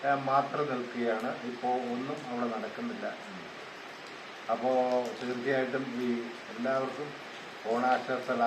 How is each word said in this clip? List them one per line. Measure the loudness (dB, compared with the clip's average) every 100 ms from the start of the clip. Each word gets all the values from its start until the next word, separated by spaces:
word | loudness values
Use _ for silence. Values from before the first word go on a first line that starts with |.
| 2
ആ, | 2 6
മാത്രം | 4 4 2 0
നിൽക്കുകയാണ്. | 0 -2 0 2 2 0 -4 -6
ഇപ്പോൾ | -2 0 2 0
ഒന്നും | -2 -2 -4 -4
അവിടെ | -2 0
നടക്കുന്നില്ല. | -2 -4 -4 -4 -4 -4 -6 -8 -10 -10 -12 -12 -12 -12 -12 -12 -12 -12 -8 -2
അപ്പോൾ | 0 4 4 4 4 2 -2
തീർച്ചയായിട്ടും | -2 0 2 2 2 0 -2 0
ഈ | 2 0 -2 -8 -10
എല്ലാവർക്കും | -2 0 2 0 -4 -8 -8 -12 -12 -12 -6 0
ഓണാശംസകൾ | 2 4 4 2 -2 0 4